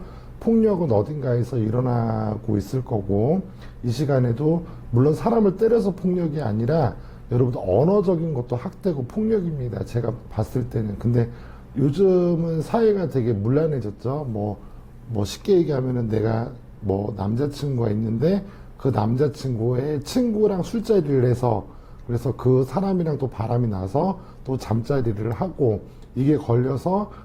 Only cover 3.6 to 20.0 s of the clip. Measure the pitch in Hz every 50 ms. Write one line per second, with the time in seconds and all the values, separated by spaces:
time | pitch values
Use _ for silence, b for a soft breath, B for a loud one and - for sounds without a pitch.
3.6 | B B B - - 120 113 139 156 135 139 131 123 120 113 117 151 156 165 170
4.6 | 175 B B B B - - 117 131 151 156 156 - 226 233 233 214 196 175 190
5.6 | 220 226 240 226 190 202 175 - - 185 180 180 170 160 143 156 139 110 104 110
6.6 | 117 117 160 165 143 101 - B B B B B B - 120 123 131 123 120 120
7.6 | - 92 90 107 143 175 202 208 185 196 185 160 165 165 151 120 120 - 123 120
8.6 | - 185 - - - 190 165 135 123 120 - 214 220 220 226 208 175 170 156 139
9.6 | 123 120 101 98 - - - 123 113 113 113 - - - - - 110 - - 131
10.6 | 120 120 - 120 110 107 101 - - 120 120 120 117 117 B B B B B B
11.6 | B - - - 135 147 139 180 196 190 185 180 175 175 175 160 170 165 160 160
12.6 | 147 - - 233 226 220 208 196 175 131 - 135 113 120 117 101 101 113 131 147
13.6 | 160 156 147 131 104 104 101 - - 117 135 151 151 127 110 104 104 104 98 B
14.6 | B B B B B B B - - - 113 101 101 - - - - - 196 175
15.6 | 170 147 147 131 127 127 127 120 117 110 107 107 107 110 113 113 117 139 - -
16.6 | - - - - - 98 95 98 104 104 104 95 95 101 110 120 147 147 143 -
17.6 | 151 143 135 120 117 107 104 107 113 113 113 110 143 170 196 202 B B B B
18.6 | B B B - - 139 110 110 104 110 120 123 147 135 - - - 135 123 107
19.6 | 113 120 123 131 139 151 151 143